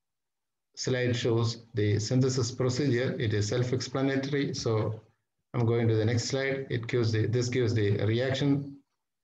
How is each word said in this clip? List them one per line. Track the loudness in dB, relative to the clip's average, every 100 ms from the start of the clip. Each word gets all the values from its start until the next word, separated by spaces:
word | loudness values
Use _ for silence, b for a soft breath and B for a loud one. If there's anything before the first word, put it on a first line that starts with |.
| _ _ _ _ _ _ _ -8
slide | -4 0 0 0
shows | 0 2 0 -2 -8
the | -2 2 2
synthesis | 2 2 2 0 -2
procedure. | -2 -2 0 0 2 0 -2
It | -2
is | 0 0
self-explanatory, | -2 -2 -2 -4 -2 0 0 -2 -2 -2
so | -4 0 0 0 -6 -12 _ _ _ _
I'm | -2 2
going | 2 2
to | 2
the |
next | 2 0 -2
slide. | -2 -2 -2 -4
It | -6 -2
gives | 0 2
the, | 2 0
this | 0 0
gives | 0 2
the | 2 2 2 2
reaction | 0 0 0 2 2 -2 -12 _ _ _ _